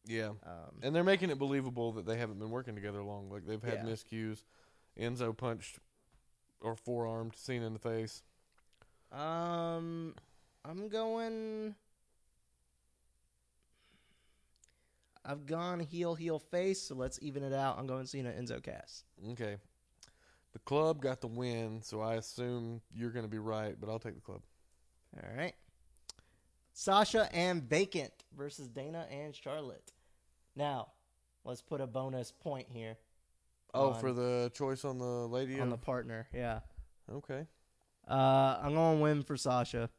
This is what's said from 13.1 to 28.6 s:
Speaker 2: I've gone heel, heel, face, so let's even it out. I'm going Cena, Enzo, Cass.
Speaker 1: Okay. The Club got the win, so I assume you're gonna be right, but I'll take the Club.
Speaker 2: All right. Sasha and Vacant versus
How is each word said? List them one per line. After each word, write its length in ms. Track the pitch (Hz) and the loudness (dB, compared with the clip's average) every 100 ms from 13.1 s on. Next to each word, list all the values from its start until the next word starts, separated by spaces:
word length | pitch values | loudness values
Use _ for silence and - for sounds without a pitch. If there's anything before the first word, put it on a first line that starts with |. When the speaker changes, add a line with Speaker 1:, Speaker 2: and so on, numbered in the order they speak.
| _ _ _ _ _ _ _ _ _ _ _ _ _ _ _ - _ _ _ _ - | _ _ _ _ _ _ _ _ _ _ _ _ _ _ _ -20 _ _ _ _ -12
Speaker 2:
I've 220 | 143 143 139 | -6 -6 -2
gone 340 | 165 175 175 | -2 0 -2
heel, 340 | 156 170 170 | -2 0 0
heel, 240 | 160 165 156 | 0 0 -2
face, 420 | - 180 185 190 | 0 2 2 2
so 120 | - | -2
let's 240 | 131 127 - | -2 -2 -2
even 200 | 147 139 | -6 -4
it 100 | 139 | 0
out. 260 | 135 135 - | 2 2 0
I'm 80 | 135 | -2
going 200 | 131 127 | -4 -4
Cena, 240 | 139 123 | -4 -4
Enzo, 300 | 113 123 120 | -4 -4 -6
Cass. 420 | - - - - - - 104 | -6 -10 -12 -18 -20 -14 -10
Speaker 1:
Okay. 280 | 120 110 101 - _ _ _ - _ - _ _ | -4 -4 -4 -12 _ _ _ -20 _ -20 _ _
The 60 | 117 | -14
Club 420 | - 143 156 156 | 2 6 6 4
got 180 | 131 127 | 0 0
the 80 | 120 | -4
win, 540 | 117 123 117 113 113 | -2 0 0 -2 -4
so 180 | 110 107 | -6 -2
I 140 | 110 | 0
assume 680 | 113 113 - 123 123 117 117 - | 0 -2 -4 -2 -2 -4 -8 -10
you're 180 | 113 120 | -4 -4
gonna 180 | 120 110 | -2 -4
be 100 | 110 | -4
right, 400 | 110 110 107 - | -2 -2 -2 -4
but 100 | 104 | -4
I'll 80 | 113 | -4
take 160 | 113 | -6
the 60 | - | -10
Club. 220 | - 98 - _ _ _ _ _ _ - | -12 -12 -14 _ _ _ _ _ _ -14
Speaker 2:
All 80 | - 117 | -10 -4
right. 180 | 170 - - _ - - - - _ _ _ _ _ | -4 -6 -20 _ -20 -20 -20 -20 _ _ _ _ _
Sasha 600 | - - 196 214 226 208 | -4 6 8 8 6 4
and 280 | 170 180 175 | 4 4 2
Vacant 640 | 120 151 196 175 139 - - | 4 4 4 0 -4 -10 -20
versus 340 | 143 143 139 | -10 -10 -8